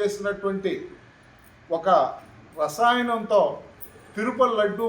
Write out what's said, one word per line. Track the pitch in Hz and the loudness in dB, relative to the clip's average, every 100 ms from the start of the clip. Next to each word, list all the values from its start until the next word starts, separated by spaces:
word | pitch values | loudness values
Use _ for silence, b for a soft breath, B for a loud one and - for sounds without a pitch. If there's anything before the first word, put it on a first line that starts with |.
చేసినటువంటి | 202 - 202 196 196 196 190 - - - - - - - - - - 165 | -4 -2 -6 -4 -4 -4 -4 -6 -10 -18 -20 -20 -20 -20 -20 -20 -6 -2
ఒక | 190 165 127 - - - - 160 | 2 4 2 -4 -18 -20 -14 -6
రసాయనంతో | 147 196 240 240 240 226 214 208 151 - - - - - - | -4 2 2 4 0 -2 2 4 4 0 -14 -20 -20 -20 -12
తిరుపతి | 202 240 254 240 220 | -6 -2 0 2 2
లడ్డూ | 208 185 | 0 -2